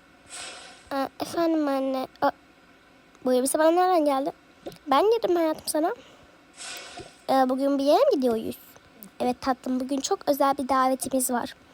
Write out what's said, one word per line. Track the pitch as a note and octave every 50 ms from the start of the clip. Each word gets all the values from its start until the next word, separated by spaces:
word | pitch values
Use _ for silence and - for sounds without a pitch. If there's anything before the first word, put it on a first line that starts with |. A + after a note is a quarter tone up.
| _ _ - _ _ - - - - - - - - - - - - -
Aa, | C#4 C#4 C4+ - - _
efendim | - - - E4 E4+ E4 E4 D#4 D4+ C#4+
anne. | C4+ C4+ C4+ C4+ C4 C4 C4 - - -
Aa, | - C#4 - - _ _ _ _ _ _ - _ _ _ - - _ _ _ - -
bu | B3+
elbise | B3+ B3+ B3+ C4+ - D#4
bana | D#4 D#4+
nereden | E4+ F4+ F4+ F#4 F#4 E4+ D4
geldi? | D4 C#4 C4+ C#4 E4 - - _ _ - - - F4+ - - _
Ben | D4+ C4+ C#4 F4+ G#4+
girdim | A#4 A4+ - - F4
hayatım | F4 E4 D#4 D#4 D4+ -
sana. | - - D#4 D#4 F4 A#4+ - - - - - - - - - _ _ _ - - - - - - - - - - - - - - -
Ee, | C4 C4+ C4 B3+
bugün | C4+ C4 C#4 C#4+ C#4+ C4+
bir | C#4
yere | C#4+ D4+ G4 C#5
mi | D5+ A4+
gidiyoruz? | D4 B3+ B3 A3+ A3+ A3 F#3 - - - - - - - - - - - - - -
Evet | - B3 B3 -
tatlım, | - C4+ B3+ - - C4 B3+ B3+
bugün | C4 B3+ C#4+ C4+
çok | C#4 - G4 - - -
özel | C#4+ C4+ C#4+ C#4 C#4 -
bir | C#4 B3
davetimiz | C4+ C4 C4 C4 C4 B3+ - C4 - C4 B3+ -
var. | B3+ A#3 A#3 - - - - -